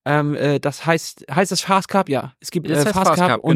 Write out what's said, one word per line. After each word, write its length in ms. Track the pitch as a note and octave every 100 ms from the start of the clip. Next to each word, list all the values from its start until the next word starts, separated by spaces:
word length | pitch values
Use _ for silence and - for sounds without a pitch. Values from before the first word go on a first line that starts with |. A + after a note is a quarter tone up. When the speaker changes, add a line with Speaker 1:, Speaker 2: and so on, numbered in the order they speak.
| C3+
Speaker 1:
Ähm, 280 | D3 D3 C#3+
äh, 240 | C#3+ C#3
das 260 | D3 - D#3+
heißt, 400 | E3 - - -
heißt 160 | C#3+ G3
das 120 | F3+
Fast 260 | - F#3+ -
Carb? 200 | G3 F#3
Ja. 240 | C3 C3 -
Es 140 | -
gibt, 180 | F3 D3
Speaker 2:
Das 80 | D3
Speaker 1:
äh, 60 |
Speaker 2:
heißt 100 | C#3+
Speaker 1:
Fast 140 | F#3 F#3
Speaker 2:
Fast 100 | D#3+
Speaker 1:
Carb 100 | F3+
Speaker 2:
Carb, 120 | A2
Speaker 1:
und, 80 | -